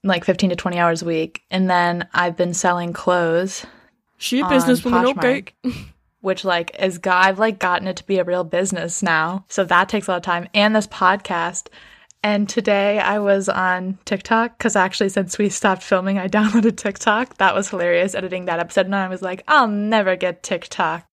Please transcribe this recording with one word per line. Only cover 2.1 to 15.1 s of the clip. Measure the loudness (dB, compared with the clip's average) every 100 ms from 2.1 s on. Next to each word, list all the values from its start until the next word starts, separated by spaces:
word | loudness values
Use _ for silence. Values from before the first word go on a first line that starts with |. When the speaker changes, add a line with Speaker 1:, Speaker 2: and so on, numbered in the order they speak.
Speaker 1:
I've | -2 -2 0
been | -2
selling | 0 0 0 -4
clothes | -4 0 0 2 0 -2 -8 -14 -20 _ _ _ _
Speaker 2:
She | -4 -2
a |
Speaker 1:
on | 2
Speaker 2:
businesswoman, | 2 4 2 2 2 2
Speaker 1:
Poshmark, | 2 0 0 -4 _ -8
Speaker 2:
okay. | -8 -14 -20
<laughs> | _ _
Speaker 1:
which, | -4 -4
like, | 0 -2 -2 -4
is, | -4 -2
g-, | 0
I've, | 4 4 4
like, | 0 0
gotten | 0 0 -2
it | -8
to | -2
be | 0
a |
real | 0 -2
business | -2 -2 -2 -2 -6 -4
now. | 0 2 0 -4 -8
So | -4
that | 2 4 4
takes | -2 -2
a |
lot | -4
of |
time. | -2 -4 0
And | 2 4
this | 2 0
podcast. | 2 2 2 -2 -4 -4 -6 -14 -20 -20 -20 _ _
And | -2 0 0
today | -2 0 2 2 0
I | 0 0
was | 2 2 2
on | 0 0 -2 -4 -8
TikTok, | -4 -6 0 0 0 _
'cause | 0
actually | 2 0 0 -2